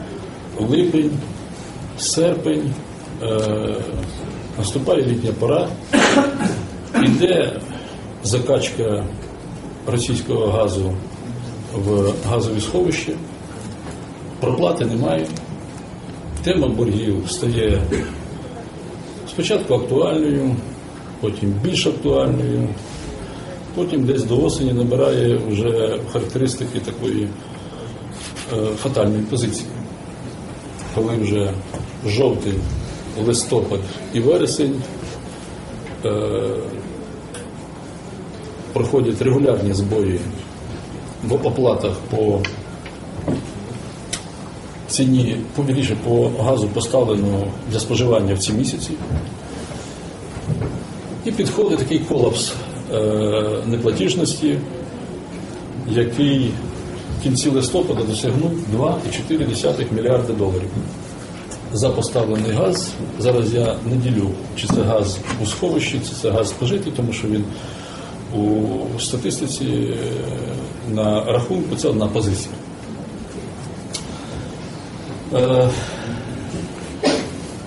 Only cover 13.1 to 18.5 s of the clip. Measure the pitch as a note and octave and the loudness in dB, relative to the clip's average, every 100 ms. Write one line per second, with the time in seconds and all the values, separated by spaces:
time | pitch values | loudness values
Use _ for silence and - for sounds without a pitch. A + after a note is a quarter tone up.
13.1 | D#3+ - - - - - - - - - | -6 -8 -12 -12 -12 -10 -10 -10 -10 -12
14.1 | - - - - B2 F3 E3+ A#2+ A2+ D3 | -12 -12 -2 0 4 4 2 0 0 2
15.1 | - - - - - - - - - - | 0 -2 -6 -8 -10 -10 -12 -12 -12 -12
16.1 | - - - E3+ F#3 C3+ A2+ A#2 G#2 G#2 | -12 -8 -2 2 4 4 2 2 2 2
17.1 | G2 F#2+ - A#2+ A#2 A2 G2+ F#2 - - | 0 -2 -2 0 2 4 4 2 0 -2
18.1 | - - - - | -6 -10 -10 -10